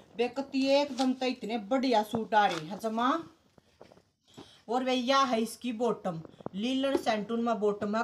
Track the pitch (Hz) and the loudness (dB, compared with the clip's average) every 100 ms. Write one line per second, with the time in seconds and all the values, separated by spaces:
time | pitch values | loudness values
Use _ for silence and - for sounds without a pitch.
0 | - 190 247 277 269 269 269 277 285 247 | -10 -4 -4 -4 -4 0 4 4 2 0
1 | 262 254 254 254 202 233 196 262 262 220 | 0 0 -2 -4 -6 -6 -2 0 2 2
2 | 214 226 214 214 202 170 156 196 226 220 | 2 -4 0 4 4 0 -8 -6 -4 0
3 | 247 330 320 _ _ _ _ - - - | 0 0 -4 _ _ _ _ -20 -20 -20
4 | _ _ _ - - - - 247 254 254 | _ _ _ -20 -20 -14 -2 -2 0 0
5 | 240 269 262 226 226 - 247 220 240 214 | 4 4 4 2 -2 -4 -8 -2 0 0
6 | 190 165 160 - - 190 233 262 269 269 | -4 -6 -10 -12 -10 -4 -2 0 0 0
7 | 262 214 202 233 233 220 208 202 202 220 | 0 -2 -2 -2 0 0 0 0 -2 -2